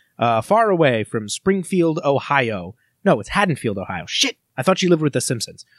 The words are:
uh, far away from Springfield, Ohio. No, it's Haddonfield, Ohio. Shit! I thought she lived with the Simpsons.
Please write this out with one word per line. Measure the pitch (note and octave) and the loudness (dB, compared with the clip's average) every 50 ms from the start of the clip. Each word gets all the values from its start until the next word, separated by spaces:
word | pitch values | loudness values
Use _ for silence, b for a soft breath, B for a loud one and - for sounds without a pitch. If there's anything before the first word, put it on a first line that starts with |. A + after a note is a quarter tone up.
| b b b | b b b
uh, | - A#2 A#2 A2+ A2 | -2 0 2 2 0
far | - - G3+ A3+ A3+ G#3 | 0 2 2 2 4 4
away | F#3 E3 D#3 C3 A#2+ A2 | 4 4 4 4 2 2
from | G#2 - - A2+ G#2+ G2+ | -2 -2 -4 -6 -6 -6
Springfield, | - - - F#3 G3 F#3+ E3 - G3 F3+ E3 E3 D#3 D#3 D3 | -10 -2 0 0 0 0 -2 0 2 2 2 2 0 0 0
Ohio. | C#3+ C#3 B2+ - - D3 C#3 B2 A2+ G#2 F#2 E2+ F#2+ - _ _ _ _ _ - | 0 0 0 0 0 0 0 0 0 -4 -6 -8 -12 -14 _ _ _ _ _ 0
No, | G3 D3 G#2+ | 0 2 0
it's | - - | 0 -2
Haddonfield, | - G3+ G#3 F3+ C3+ - - A2+ G2 G2 | -2 0 0 0 -2 -2 -4 -4 -4 -4
Ohio. | F#2 - F#2 E2 - | -6 -8 -8 -10 -8
Shit! | - - - C4+ B3 - _ _ _ _ | -6 -4 -2 -2 -4 -4 _ _ _ _
I | C3 | -2
thought | C3 F#3 F#3 - | 0 0 0 2
she | - F3 | 2 2
lived | E3+ D#3 | 4 4
with | D#3 C#3+ | 2 0
the | - B2 | -2 -2
Simpsons. | - - B2+ A2 - - - - b b b | -2 -4 -4 -6 -8 -10 -12 -16 b b b